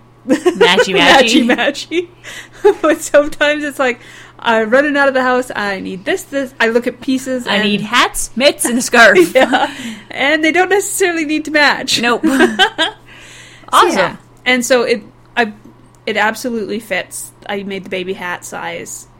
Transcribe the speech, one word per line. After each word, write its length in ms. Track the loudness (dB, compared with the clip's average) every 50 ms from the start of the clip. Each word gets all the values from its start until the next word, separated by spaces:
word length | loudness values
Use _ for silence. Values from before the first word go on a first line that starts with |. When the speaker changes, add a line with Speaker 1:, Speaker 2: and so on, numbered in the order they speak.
| _
Speaker 1:
<laughs> 200 | _ _ _ -4
Speaker 2:
Matchy-matchy. 1200 | -2 -2 0 0 0 2 4 4 4 4 4 2 2 2 2 4 6 6 6 4 4 4 2 2
Speaker 1:
matchy-matchy. 600 | 2 2 0 0 -2 -2 -4 -8 -6 -6 -6 -6 -6 -12
<laughs> 680 | -20 -20 -18 -18 -18 -18 -20 -10 0 2 2 2 4
But 200 | 2 0 0 0
sometimes 640 | -2 2 2 2 2 2 0 -2 0 0 0 -2 -4
it's 160 | -6 -4 -2
like, 220 | -2 -2 -2 -4 -10 -20 -20 -20 -20 -20 -20 -6
I'm 300 | -2 0 2 2 2 2
running 280 | 2 2 2 2 2
out 100 | 2 2
of 60 | 2 2
the 80 | 2
house, 280 | 0 2 0 0 -2 -4 -6
I 240 | -6 -4 -4 -6 -6
need 240 | -6 -8 -10 -8 -4
this, 180 | -4 -4 -4 -6
this. 300 | -6 -6 -6 -6 -6 -4 -2
I 80 | 0
look 180 | 0 0 0 -2
at 140 | -2 -6 -6
pieces 460 | -4 -4 -4 -2 -4 -6 -6 -6 -4
Speaker 2:
I 80 | -2 -2
Speaker 1:
and 80 | 0 0
Speaker 2:
need 180 | 0 0 -2
hats, 540 | -2 0 0 0 0 0 -2 -6 -8 -6 -4
mitts, 300 | 0 0 0 0 0 -2
and 120 | -2 -2
a 40 | -2
scarf. 360 | -2 2 4 6 6 8 8
Speaker 1:
<laughs> 180 | 6 4 4 4
Yeah. 380 | 2 2 4 2 2 0 0 -4 -10 -14 -14 -14 -16 -16 -14
And 320 | -6 -4 0 0 0 2 2
they 80 | 2
don't 180 | 2 2 2 2
necessarily 540 | 2 0 0 -2 -2 0 0 0 0 -2 -4
need 220 | -4 -4 -4 -4
to 60 | -2
match. 500 | 0 2 2 2 2 0 -2 -2 -2 -2
Speaker 2:
Nope. 220 | 0 0 0 0 0 0
Speaker 1:
<laughs> 60 | 2 2 2 2 2 0 0 0 0 -2 -4 -4 -6 -10 -18 -20 -20 -20 -20 -20 -20 -20 -20 -20 -20 -20 -6 0
So, 80 | 2 4
Speaker 2:
Awesome. 180 | 4 4 2
Speaker 1:
yeah. 200 | 0 -2 -2 -4 -10 -18 _ _ -6 -2
And 200 | 0 0 0 2
so 180 | 2 2 2 2
it, 200 | 0 -2 -4 -6 -10 -20 _ _ _ _
I, 180 | -4 -4 -4 -6 -10 -20 -20 -20 _ -20 _ _ _ _
it 100 | -6 -2
absolutely 640 | 0 0 -2 -2 -4 -6 -6 -6 -6 -6 -6 -8 -8
fits. 520 | -6 -6 -6 -6 -6 -8 -12 -16 -16 -16 -18 _ -12 -10
I 140 | -10 -8 -8
made 200 | -8 -10 -10 -8
the 60 | -8
baby 240 | -8 -8 -6 -8 -8
hat 320 | -8 -8 -8 -10 -10 -12
size. 640 | -14 -14 -12 -12 -12 -12 -12 -14 -14 -16 -18 -18 -20 _ _